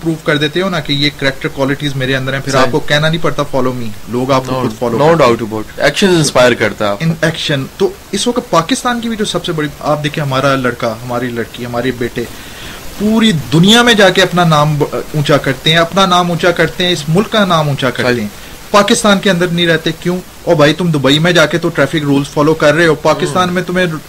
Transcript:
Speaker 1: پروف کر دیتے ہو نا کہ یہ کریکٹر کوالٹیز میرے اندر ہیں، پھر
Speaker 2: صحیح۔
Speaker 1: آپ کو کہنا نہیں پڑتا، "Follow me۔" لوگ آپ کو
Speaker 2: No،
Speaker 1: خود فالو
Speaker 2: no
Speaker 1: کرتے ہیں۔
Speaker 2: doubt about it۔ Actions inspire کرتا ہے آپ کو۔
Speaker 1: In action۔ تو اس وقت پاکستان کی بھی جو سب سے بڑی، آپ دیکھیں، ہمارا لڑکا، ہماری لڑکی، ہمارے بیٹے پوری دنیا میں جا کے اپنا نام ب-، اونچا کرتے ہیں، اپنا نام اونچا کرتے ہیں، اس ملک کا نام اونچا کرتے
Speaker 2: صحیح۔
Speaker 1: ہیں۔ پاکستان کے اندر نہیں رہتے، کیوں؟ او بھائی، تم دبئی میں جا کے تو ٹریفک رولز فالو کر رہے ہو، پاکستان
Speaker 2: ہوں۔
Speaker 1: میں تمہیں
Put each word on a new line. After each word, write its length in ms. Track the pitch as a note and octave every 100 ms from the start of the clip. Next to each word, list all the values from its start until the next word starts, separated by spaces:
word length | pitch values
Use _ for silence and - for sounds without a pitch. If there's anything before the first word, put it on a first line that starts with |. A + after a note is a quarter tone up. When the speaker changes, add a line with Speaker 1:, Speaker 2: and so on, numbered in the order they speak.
Speaker 1:
پروف 220 | E3 D#3+
کر 120 | - D3
دیتے 240 | D3+ F3
ہو 80 | F#3+
نا 120 | F3
کہ 120 | C#3+
یہ 180 | C#3+ C#3+ -
کریکٹر 320 | C#3 C3 D#3
کوالٹیز 480 | - C3+ C#3+ D3 C3+
میرے 200 | B2+ C3+
اندر 180 | C3
ہیں، 60 | C3+
پھر 120 | C3+
Speaker 2:
صحیح۔ 100 | C3+
Speaker 1:
آپ 60 | C3
کو 100 | C#3
کہنا 280 | - D3 D#3
نہیں 140 | E3
پڑتا، 200 | D3+ C#3+ C#3+ C3+
"Follow 180 | B2+ B2+
me۔" 100 | A2+ G2+ F#2
لوگ 240 | A#2+ C3
آپ 100 | C3 B2+
کو 80 |
Speaker 2:
No، 80 | C3
Speaker 1:
خود 80 | A#2+ G#2+
فالو 200 | A#2+ A2+
Speaker 2:
no 120 | D3+
Speaker 1:
کرتے 140 | E3
ہیں۔ 60 | B2+
Speaker 2:
doubt 220 | A#2 A2
about 300 | G#2+ G#2 -
it۔ 60 | C3
Actions 340 | D3 G3 F3
inspire 300 | D3 C3+ B2 A2
کرتا 260 | G#2+ G2
ہے 60 | G#2
آپ 80 | G2+
کو۔ 60 |
Speaker 1:
In 60 | E3
action۔ 560 | E3 D#3+ D#3+ - C#3 C3+ -
تو 140 | F#3+ - -
اس 140 | G3+ B3
وقت 240 | A#3+ D#3
پاکستان 500 | E3 E3 C4+ B3 A#3
کی 80 | A#3
بھی 80 | G#3+
جو 80 |
سب 200 | G3+ F3
سے 80 | F3+
بڑی، 160 | D#3+ D3+ -
آپ 240 | C#3 D3+
دیکھیں، 200 | D3 D#3+
ہمارا 320 | C#3 C3 C#3 C3+
لڑکا، 360 | B2 A#2+ A#2+
ہماری 340 | A2 B2 A#2+ B2
لڑکی، 400 | A#2 G#2+ - A#2+
ہمارے 240 | A#2+ B2+ A#2
بیٹے 260 | A#2 - A2+ - - - - - - -
پوری 340 | G#3+ A3+ A3 D#3+ -
دنیا 300 | D#3+ F#3+ A#3
میں 120 | A#3+
جا 160 | A3 F#3+
کے 120 | F3+
اپنا 220 | F#3 F3
نام 340 | E3+ D3+ D3 D3
ب-، 60 | D3
اونچا 440 | A#2+ - D3+ C#3+ C#3+
کرتے 340 | C#3+ C3 D#3
ہیں، 80 | E3
اپنا 280 | E3 F3 F#3+
نام 240 | F3+ F3
اونچا 200 | E3+ F#3
کرتے 340 | - D#3+ -
ہیں، 80 | F3+
اس 120 | F3 D3
ملک 220 | E3+ A3
کا 140 | A3
نام 220 | F#3+ E3 D3
اونچا 220 | C3+ C3
کرتے 220 | A#2+ B2
Speaker 2:
صحیح۔ 80 | A#2+
Speaker 1:
ہیں۔ 80 | G#2 - - - -
پاکستان 480 | G3+ A3 A3+ G#3+ G3
کے 120 | G3+
اندر 160 | F3 F3
نہیں 200 | E3+ E3+
رہتے، 240 | D#3 D#3+ D3+
کیوں؟ 180 | F3 F3+ - -
او 100 | -
بھائی، 200 | D#3+ D3
تم 160 | D#3 F3
دبئی 280 | D3+ C3 D3+
میں 140 | E3+
جا 140 | E3+ D3
کے 120 | E3
تو 100 | E3+
ٹریفک 360 | D3 C#3 D#3+
رولز 240 | C#3+ C#3 C#3+
فالو 260 | D#3 D3
کر 200 | D#3 D3+
رہے 120 | D3+ E3+
ہو، 80 |
پاکستان 540 | D3+ D#3+ D3+ E3 F3+ F3+
Speaker 2:
ہوں۔ 60 |
Speaker 1:
میں 80 | F3+
تمہیں 240 | E3+ F3+ F3+ D#3